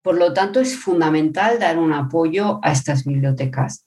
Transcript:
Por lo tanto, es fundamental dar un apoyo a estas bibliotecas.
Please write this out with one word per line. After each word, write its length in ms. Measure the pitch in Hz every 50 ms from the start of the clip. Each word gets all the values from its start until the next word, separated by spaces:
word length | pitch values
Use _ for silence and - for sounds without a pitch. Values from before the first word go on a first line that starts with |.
Por 160 | _ 185 170
lo 160 | 175 175 175 170
tanto, 280 | 185 190 202 202 262
es 160 | 262 254 -
fundamental 800 | - - 196 180 170 165 156 156 156 156 156 151 180 196 220 233 233
dar 200 | 208 175 165 165
un 140 | 165 160 156
apoyo 680 | 147 135 131 143 165 165 160 160 190 208 208 196 208 -
a 80 | -
estas 340 | 151 135 - - 143 135 127
bibliotecas. 760 | 139 139 135 135 139 131 131 139 127 131 131 131 135 - - _